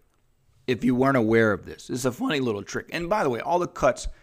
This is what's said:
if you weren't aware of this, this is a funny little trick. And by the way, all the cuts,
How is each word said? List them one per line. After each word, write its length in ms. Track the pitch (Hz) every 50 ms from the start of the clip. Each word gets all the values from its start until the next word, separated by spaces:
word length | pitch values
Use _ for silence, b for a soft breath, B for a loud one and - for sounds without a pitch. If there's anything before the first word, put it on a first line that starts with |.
| _ _ _ _ _ _ _ _ _ _ _ _ _
if 180 | - 127 113 -
you 100 | 123 127
weren't 220 | 123 131 135 139
aware 360 | 127 113 107 113 113 113 107 101
of 120 | 90 -
this, 240 | 90 - - - -
this 120 | - 127
is 60 | 127
a 60 | 127 -
funny 280 | - 247 269 160 139
little 220 | 131 120 104 101 98
trick. 280 | - - 117 - - -
And 160 | 160 170 170
by 160 | 208 214 160
the 60 | 131
way, 100 | 120 110
all 180 | - - 165 180
the 80 | 175
cuts, 420 | 170 - - - 131 120 - - - b b